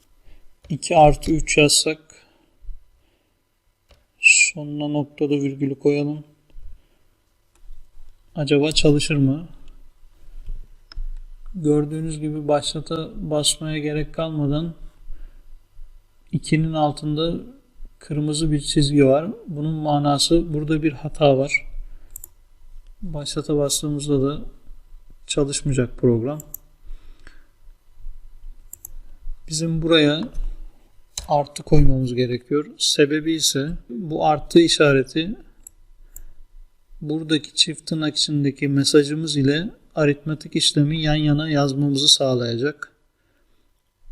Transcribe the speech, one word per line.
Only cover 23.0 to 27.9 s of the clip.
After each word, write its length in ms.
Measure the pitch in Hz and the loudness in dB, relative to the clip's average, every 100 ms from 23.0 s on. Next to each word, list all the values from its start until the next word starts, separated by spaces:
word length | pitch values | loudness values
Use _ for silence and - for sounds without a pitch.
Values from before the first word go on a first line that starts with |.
Başlata 540 | 190 151 143 - - 147 | -8 -8 -6 -6 -2 0
bastığımızda 640 | 143 - 156 147 143 143 | 0 -2 -4 -4 0 0
da 180 | 135 147 - - - - - - - - - | 0 -2 -10 -14 -16 -18 -18 -20 -20 -16 -6
çalışmayacak 720 | - 139 143 143 127 123 - | -2 -2 -2 -2 0 -2 0
program. 440 | 127 117 117 151 - - - _ - - - - - - - _ - - _ | 2 2 0 -6 -12 -18 -20 _ -14 -12 -14 -20 -20 -20 -20 _ -20 -20 _